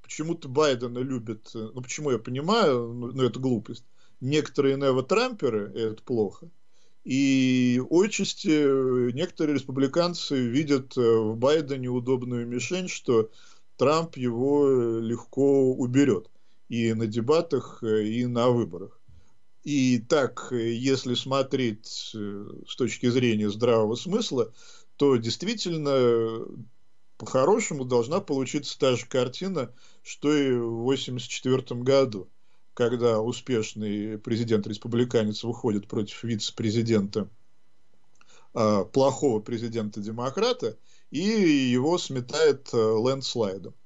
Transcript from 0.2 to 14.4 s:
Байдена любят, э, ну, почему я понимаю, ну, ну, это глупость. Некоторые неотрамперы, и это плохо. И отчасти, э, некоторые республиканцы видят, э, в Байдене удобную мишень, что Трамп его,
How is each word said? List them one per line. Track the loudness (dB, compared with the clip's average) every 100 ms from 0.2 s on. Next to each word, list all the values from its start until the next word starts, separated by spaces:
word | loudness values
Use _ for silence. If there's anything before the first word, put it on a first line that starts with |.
| -6 -6 -2
Байдена | 2 2 2 -2 -4
любят, | -4 -4 -6 -10 -10
э, | -10 -10
ну, | -10
почему | -10 -6 -2
я | -2
понимаю, | -2 -4 0 2 4 2 -2
ну, | -8 -8
ну, | 0
это | 0 0
глупость. | 0 0 -4 -16 -16 -20 -20 -10
Некоторые | 0 0 0 0 2 2
неотрамперы, | 2 2 2 0 0 0 -2 -2 -4
и | -4
это | -4 -6
плохо. | -4 -2 -2 -4 -20 -20 -20 -20 -20 -18
И | -4 0 2 4 4 4 4 2 2
отчасти, | 2 2 0 -4 -4 0 2 4 2 2 2 0
э, |
некоторые | -2 -6 -2 0
республиканцы | 0 -2 -2 0 2 0 -2 -4 -2 0
видят, | 0 2 0 0 0
э, | 4 4
в | 2 2
Байдене | 2 2 0 -6 -2
удобную | -2 0 -2 -2 -6 -4
мишень, | -6 -4 -4 -6
что | -6 2 2 2 -6 -20 -20 -20 0
Трамп | 2 2 -2 -4
его, | -4 -2